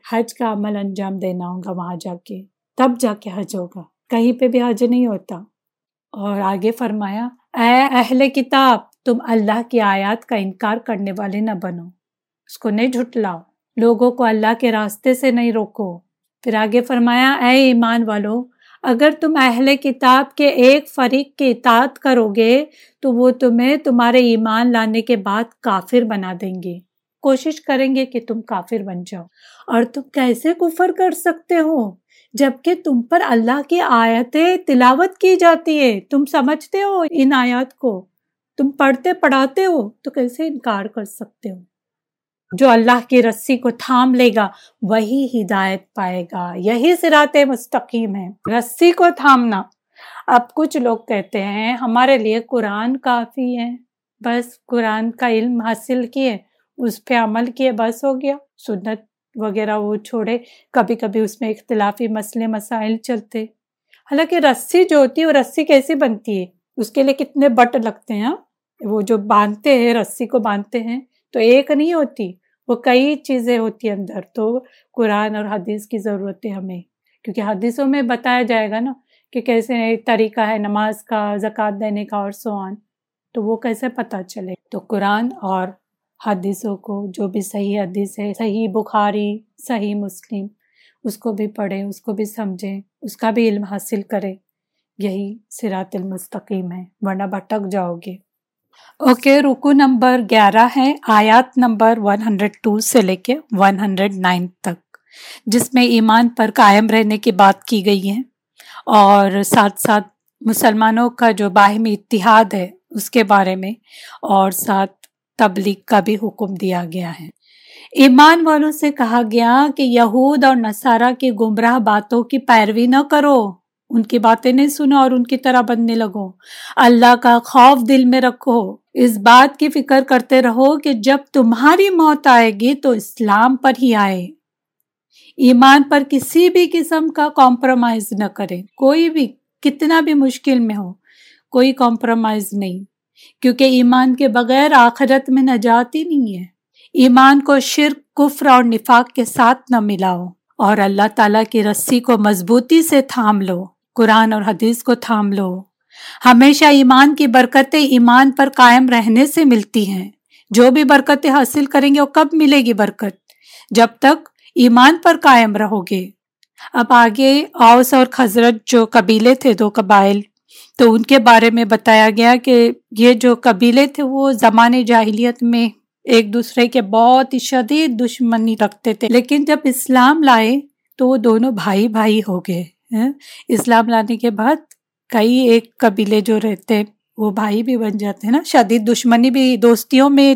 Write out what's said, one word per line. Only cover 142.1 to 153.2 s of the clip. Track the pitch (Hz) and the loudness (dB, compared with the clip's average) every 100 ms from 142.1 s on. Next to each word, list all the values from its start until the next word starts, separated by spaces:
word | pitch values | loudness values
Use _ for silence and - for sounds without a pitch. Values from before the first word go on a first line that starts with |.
| 226 220 214 196 | -2 -2 -4 -6
نہیں، | 202 190 180 196 _ _ _ _ _ | -8 -8 -8 -14 _ _ _ _ _
کیونکہ | 254 247 | -2 2
ایمان | 269 254 247 254 262 247 | 2 4 2 2 2 0
کے | 269 | 0
بغیر | 226 233 262 294 | 0 0 2 4
آخرت | 285 240 240 269 269 269 | 6 4 2 0 0 0
میں | 262 | 0
نجات | 262 247 233 233 240 | 2 0 2 2 0
ہی | 311 | -6
نہیں | 339 294 226 185 | -4 -2 -2 -6
ہے۔ | 180 _ _ _ _ | -14 _ _ _ _
ایمان | - 254 247 269 277 | 2 4 6 6 6
کو | 277 277 | 2 0
شرک، | 269 - 294 285 _ | 0 0 -2 -2 _
کفر | - 285 285 285 | -2 -2 0 2
اور | 254 | 4
نفاق | 240 226 - 240 247 | 4 -2 2 2 2
کے | - | -4
ساتھ | 226 - 233 254 - | -4 0 2 0 -2
نہ | 240 | -2
ملاؤ، | 208 196 190 180 180 - _ - | -2 -2 -2 -4 -8 -16 _ -2
اور | 208 208 | 0 2
اللہ | 196 196 208 | 0 0 0
تعالیٰ | 214 214 214 220 | 2 2 2 0
کی | 233 | -2
رسی | 208 208 - 247 | -2 -4 -2 -2
کو | 247 233 | 0 0
مضبوطی | 208 190 175 240 247 330 | 2 0 0 0 4 2
سے | 320 285 | 4 0
تھام | 269 254 | 0 -2